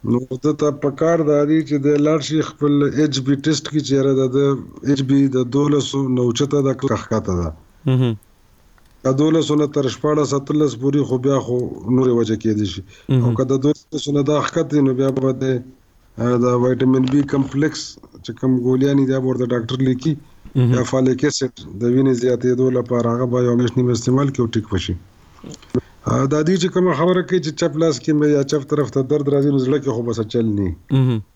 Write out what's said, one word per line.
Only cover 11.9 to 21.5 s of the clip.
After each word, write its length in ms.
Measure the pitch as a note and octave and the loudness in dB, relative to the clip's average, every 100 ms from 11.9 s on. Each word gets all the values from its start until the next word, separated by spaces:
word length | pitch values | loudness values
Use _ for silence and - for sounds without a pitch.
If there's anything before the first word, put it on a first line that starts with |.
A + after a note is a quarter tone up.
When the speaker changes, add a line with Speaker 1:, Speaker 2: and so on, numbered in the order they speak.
| B2+ B2+ A#2+ | 2 4 2
Speaker 1:
وجه 180 | G#2+ A2 | 2 0
کېدای 280 | A2+ G#2 | 0 0
شي. 180 | G2+ F2+ - - - | -2 -6 -14 -18 -2
Speaker 2:
مهم. 160 | C3+ | 0
Speaker 1:
او 100 | A#2+ | 2
که 100 | A#2 | 0
د 160 | B2+ C3+ C#3 | 0 0 0
دولسو 460 | D3 _ D3 C#3+ | -2 _ -8 -2
نه 100 | C#3+ | -2
دا 180 | C#3 D3 | 0 0
ښکته 340 | C3 E3+ D3 | -2 -4 0
وي، 60 | D3 | 2
نو 140 | C3+ | 2
بیا 160 | B2+ C3+ | 2 0
به 220 | B2+ C3 | 0 -2
دی، 220 | B2+ C3 | -2 -2
آه، 840 | B2+ B2+ - _ _ _ - A#2+ B2 | -2 -6 -20 _ _ _ -4 0 2
د 20 | B2 B2 | 2 2
ویټامین 480 | B2 B2+ C3 C3 B2+ | 2 2 2 2 2
بي 120 | C#3+ | 0
کمپلیکس 760 | C#3 C#3+ C3+ C3+ D3+ - - - - E2+ | 0 -2 -2 0 -2 -2 -14 -16 -20 -18
چې 80 | - A2+ | -14 -4
کوم 180 | C3 B2+ | 0 2
ګولیانې 480 | A#2+ C3 C#3 C#3 C3 | 2 2 2 2 2
دي، 60 | |
هغه 80 | C3 | 0
به 80 | C3 | -2
ورته 180 | B2 B2 | -2 -2
ډاکټر 320 | B2 A#2 C3 C3 | -2 -4 -2 0
لیکي. 260 | B2+ D#3+ D3 - - - C3+ | 0 -2 -4 -8 -20 -4 0
Speaker 2:
مهم. 180 | B2 | 2
Speaker 1:
یا 80 | B2 | 2
فالیک 420 | A#2+ C3 C3 B2+ | 0 2 2 2
اسید 280 | D3 - C3 | 0 -2 -6